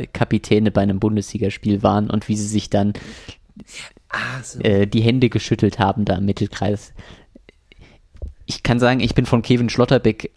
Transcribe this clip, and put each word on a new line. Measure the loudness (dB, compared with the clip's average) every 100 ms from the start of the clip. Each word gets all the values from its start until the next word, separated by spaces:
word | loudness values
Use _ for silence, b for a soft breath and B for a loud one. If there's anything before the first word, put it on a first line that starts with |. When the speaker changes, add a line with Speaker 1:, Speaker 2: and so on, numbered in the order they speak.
| -6
Speaker 1:
Kapitäne | -2 0 0 2 4 4
bei | 2
einem | 0 2
Bundesligaspiel | 0 0 -4 -4 -4 -2 0 2
waren | 2 2 0
und | -2 -2
wie | -4
sie | -2
sich | -4 0
dann | 0 0 -2 B B B B _ -20 -20 B B -20 _
Speaker 2:
Ah, | -10 -8 -10
so. | -12 -2
Speaker 1:
äh, | 0 2 2
die | 2
Hände | 2 2 2
geschüttelt | 0 -2 0 0 2
haben | 0 0
da | -2 0
im | -2
Mittelkreis. | -2 -4 -4 -4 -4 -8 -20 B B B -20 -20 _ _ b b b _ -16 -16 -14 -14
Ich | -4
kann | 0 2
sagen, | 2 2
ich | 2 0
bin | 2
von | 0
Kevin | 2 2 2
Schlotterbeck | 2 2 4 2 0 -8